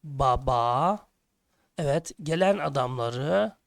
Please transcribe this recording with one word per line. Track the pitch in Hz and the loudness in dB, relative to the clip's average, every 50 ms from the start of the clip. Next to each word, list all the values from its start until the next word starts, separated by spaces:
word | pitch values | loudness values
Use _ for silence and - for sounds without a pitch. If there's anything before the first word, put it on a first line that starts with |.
| - | -14
Baba, | 151 143 135 139 131 123 123 131 131 127 120 117 120 120 131 156 180 208 208 - _ _ _ _ _ _ _ _ _ _ _ _ _ _ - | -12 -4 2 2 2 2 2 2 0 0 2 2 2 2 2 2 0 0 -2 -8 _ _ _ _ _ _ _ _ _ _ _ _ _ _ -4
evet, | 160 139 139 165 160 - - - | -2 0 0 0 -2 -6 -16 -10
gelen | 156 151 160 170 185 190 202 196 | -6 -4 0 2 2 2 2 2
adamları | 151 156 139 139 127 123 127 123 120 117 117 123 139 151 180 196 214 220 - _ _ | -2 -2 -2 -2 -2 -2 -2 -4 -4 -4 -4 -4 -2 0 0 0 0 -2 -6 _ _